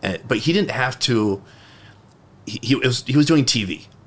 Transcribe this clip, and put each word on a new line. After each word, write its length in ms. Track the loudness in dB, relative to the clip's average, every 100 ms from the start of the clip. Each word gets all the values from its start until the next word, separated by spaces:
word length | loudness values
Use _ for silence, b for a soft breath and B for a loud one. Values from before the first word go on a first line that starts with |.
Uh, 160 | -6 -6 -4
but 100 | -2
he 140 | 0
didn't 180 | 0 0
have 280 | -2 -4 -2
to, 420 | 0 2 0 -2 -8 B B B B B B -20 -20 -20 -14
he, 140 | -8
he 120 | -2 0
was, 260 | 0 -2 0
he 100 | 2
was 100 | 4
doing 180 | 4
T 200 | 2 0
V. 240 | -2 -6 -12 -20